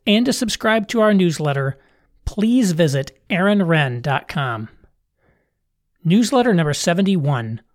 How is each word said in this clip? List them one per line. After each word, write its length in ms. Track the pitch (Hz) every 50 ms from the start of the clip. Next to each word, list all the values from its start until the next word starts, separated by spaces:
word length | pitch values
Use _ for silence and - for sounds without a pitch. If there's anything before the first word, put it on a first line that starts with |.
| _ -
and 180 | 202 220 247
to 80 | 269 220
subscribe 540 | - 254 214 - - - 220 220 226 202 -
to 140 | - 226
our 120 | 214 214 208
newsletter, 640 | 190 185 170 147 - 151 147 135 139 135 135 135 - _ _ _ _ _ _ _ _ _
please 460 | - - 208 202 226 247 262 233 185
visit 440 | 165 160 170 147 135 135 139 - - _ _ _
aaron 300 | 202 170 190 202 208 202
renn 420 | 185 165 165 156 143 131 120 120
dot 260 | 123 147 131 139 - -
com. 420 | - 151 139 127 117 107 110 - - _ - _ _ _ _ _ _ _ _ _ _ _ _ _ _ _ _ _ _ _ _ _ _ _ -
Newsletter 480 | 160 180 226 233 - 285 247 233 240 196
number 180 | 170 156 147 139
seventy-one 880 | - - 175 170 190 196 196 196 175 135 143 139 120 113 110 113 - - _